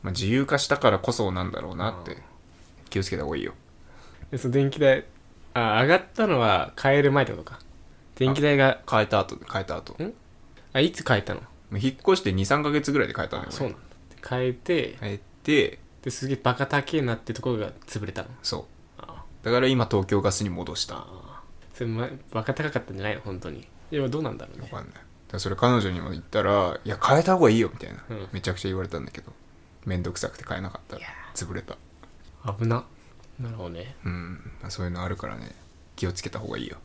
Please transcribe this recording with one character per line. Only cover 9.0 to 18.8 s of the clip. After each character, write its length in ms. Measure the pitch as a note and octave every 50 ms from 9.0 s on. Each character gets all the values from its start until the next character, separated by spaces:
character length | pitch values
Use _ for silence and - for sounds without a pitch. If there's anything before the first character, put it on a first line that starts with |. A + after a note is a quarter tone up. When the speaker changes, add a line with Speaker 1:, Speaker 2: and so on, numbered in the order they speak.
| G#2+
Speaker 1:
え 20 |
た 140 | - - G2
後、 180 | G2 - - - - -
変 120 | - F#2+
え 40 | F#2
た 120 | - E2+
後。 160 | E2+ - - - - D#3
Speaker 2:
ん？ 100 | G#3 - - - - - - - - - - - - -
あ、 60 | C3
い 120 | D3 F3
つ 160 | - - -
変 120 | - B2 G2+
え 20 |
た 140 | G2+ - F2+
の？ 60 | -
Speaker 1:
も 60 | - - - - - - -
う 20 | G2+
引 120 | A2+ C3
っ 20 | C3 -
越 140 | - G3 F#3+
し 40 | F#3
て 120 | - G#2 F#2
二、 120 | F#2+ F#2+
三 180 | - C#3 D3 D3
ヶ 80 | D3
月 200 | D3 D3 C#3+ -
ぐ 60 | C#3
ら 80 | C#3+ F#2+
い 20 |
で 60 | - -
変 100 | - -
え 20 |
た 100 | - -
の 60 | - -
よ、 60 | -
Speaker 2:
あ、 20 | -
そ 100 | - C#3
う 40 | A#2
な 60 | -
ん 20 |
だ。 40 | - - - - - - - - - -
変 200 | - B2+ B2 B2+
え 60 | B2+ B2+
て、 440 | - - - F3 D#3 B2 - - -
Speaker 1:
変 140 | - G#2 G2+
え 60 | G2 - - - - -
て、 360 | D3+ D3+ C#3+ F#2+ - - - - - - -
Speaker 2:
で、 80 | - C3
す 160 | A#2 - C3
げ 60 | C3+ C#3
え 60 | -
バ 140 | - B2+ B2
カ 100 | - C#3
高 320 | - - C#3+ - - -
え 40 | D#3
な 120 | C3+ A#2+ A2+
っ 60 | A2
て 140 | - - A2+
と 80 | -
こ 100 | - C3
ろ 80 | A#2+ G#2+
が 120 | G#2 - - - -
潰 180 | - - G#2+ G#2
れ 60 | G2
た 120 | F#2+ F#2+ F2+
の。 60 | - B2 -
Speaker 1:
そ 260 | - - - - - - - -